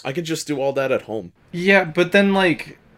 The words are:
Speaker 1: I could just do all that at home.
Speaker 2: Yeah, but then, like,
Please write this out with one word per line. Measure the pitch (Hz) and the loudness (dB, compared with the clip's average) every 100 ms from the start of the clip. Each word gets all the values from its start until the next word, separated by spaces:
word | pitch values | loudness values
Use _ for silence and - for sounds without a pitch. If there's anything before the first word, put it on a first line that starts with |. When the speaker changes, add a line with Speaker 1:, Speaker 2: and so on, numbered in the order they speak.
Speaker 1:
I | 139 | -8
could | 139 160 | -6 -4
just | 156 - | -6 -4
do | 147 | -2
all | 135 | -2
that | 135 135 | 0 0
at | 135 | -2
home. | - 110 87 - _ | -2 -8 -10 -16 _
Speaker 2:
Yeah, | 175 180 196 175 | -2 2 4 2
but | 151 175 | 0 2
then, | 202 202 | 4 4
like, | 190 185 151 - - _ | 4 2 0 -6 -20 _